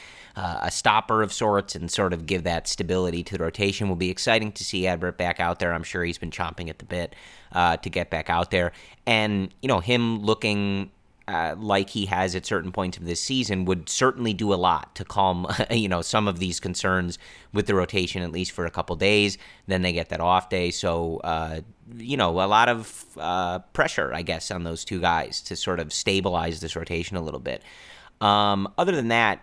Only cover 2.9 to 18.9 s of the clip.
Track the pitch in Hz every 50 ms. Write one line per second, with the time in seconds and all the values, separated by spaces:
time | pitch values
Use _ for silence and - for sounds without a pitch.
2.9 | 90 92 92 90 82 87 87 - 98 87 82 82 - - 101 98 98 - 107 98
3.9 | 92 85 92 90 90 - - 123 113 113 110 107 104 - - - - 92 92 92
4.9 | 90 82 90 90 87 - 90 87 85 - 87 85 87 - 90 87 85 82 82 -
5.9 | - 92 87 85 82 - - 82 76 - 90 82 80 - 87 82 78 - - -
6.9 | 90 90 85 - - - - - - - - - - 90 87 85 82 82 - -
7.9 | 82 90 85 - - 80 78 - 85 85 87 - - 92 87 85 - - - -
8.9 | - - _ 123 117 110 107 107 104 98 95 92 - - - 131 123 92 82 104
9.9 | 123 120 120 113 113 107 104 104 110 - - 110 104 101 101 101 98 98 98 -
10.9 | - _ _ _ _ _ _ - 98 82 82 80 78 92 110 104 101 98 98 -
11.9 | - 110 98 92 98 92 92 95 87 92 - - 110 92 80 92 87 - 92 90
12.9 | 87 - 85 85 85 - - - 135 131 123 104 101 92 92 90 95 87 80 -
13.9 | - - 131 131 - 131 120 113 104 87 110 101 98 90 90 92 85 73 - -
14.9 | _ - 101 - - 104 98 92 90 87 90 78 - - 110 - 113 113 107 98
15.9 | 90 87 82 - - 110 104 101 92 85 95 92 85 - - 95 90 - - 95
16.9 | 92 92 90 87 85 - - - - - - - - 101 101 - 101 95 90 -
17.9 | - 98 90 87 - 92 90 85 78 87 92 - - - 87 85 - - 82 -